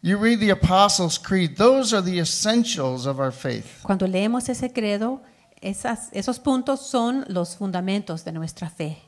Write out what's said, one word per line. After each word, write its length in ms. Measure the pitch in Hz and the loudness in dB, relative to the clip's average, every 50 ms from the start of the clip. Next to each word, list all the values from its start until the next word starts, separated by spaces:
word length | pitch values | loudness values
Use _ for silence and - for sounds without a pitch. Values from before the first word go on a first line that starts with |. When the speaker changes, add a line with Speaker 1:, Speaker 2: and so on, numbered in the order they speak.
| - | 0
Speaker 1:
You 160 | 170 190 202 | 0 0 2
read 200 | 208 226 233 220 | 4 2 4 4
the 100 | 214 208 | 4 2
Apostles' 680 | 190 185 - 170 180 190 202 202 190 - 180 165 - - | 4 4 4 4 6 6 6 6 6 2 0 0 -2 -4
Creed, 380 | - - 190 190 180 160 135 | -4 0 2 2 2 0 2
those 360 | 135 202 240 262 269 262 214 226 | 4 6 6 6 6 4 2 0
are 60 | 208 185 | 0 0
the 180 | 180 185 175 | 0 -2 -2
essentials 840 | 165 160 - - - 214 220 240 233 233 - 170 139 131 127 127 120 | -2 -2 -2 -2 0 2 2 2 2 2 0 -2 -2 -2 -2 -2 -4
of 120 | 135 139 131 | -4 -2 -2
our 140 | 139 131 123 | -2 -4 -4
faith. 500 | - - 139 120 113 110 - - - - | -4 -6 -6 -6 -6 -8 -12 -18 -18 -4
Speaker 2:
Cuando 240 | - 196 185 196 | -2 0 0 0
leemos 420 | 185 190 185 196 214 233 254 247 - | 0 0 0 0 0 0 -2 -2 -4
ese 240 | 254 233 254 254 254 | -6 -4 -4 -6 -4
credo, 480 | 254 220 208 202 202 220 233 262 262 - - _ _ _ _ _ _ | -2 -2 -2 -2 -2 -2 -4 -4 -6 -12 -20 _ _ _ _ _ _
esas, 500 | - 190 196 - - - 233 220 - - - | -8 -8 -8 -6 -4 -6 -6 -6 -8 -12 -10
esos 260 | 196 196 - 247 247 | -8 -4 -4 -6 -4
puntos 480 | - 302 262 254 254 - 269 269 - | 0 0 0 0 0 -2 -4 -4 -4
son 380 | - - 247 233 233 247 269 - - | -4 -2 0 0 0 -2 -4 -4 -4
los 280 | 196 180 175 175 - | -4 -4 -4 -4 -6
fundamentos 680 | - 208 196 180 180 180 190 190 202 196 - 165 165 - | -8 -6 -4 -4 -4 -2 -2 -2 -4 -4 -6 -10 -10 -8
de 60 | - 165 | -10 -8
nuestra 380 | 165 160 160 - - - 160 | -8 -8 -10 -10 -10 -12 -12
fe. 280 | - - 165 151 156 - _ | -8 -8 -8 -8 -8 -12 _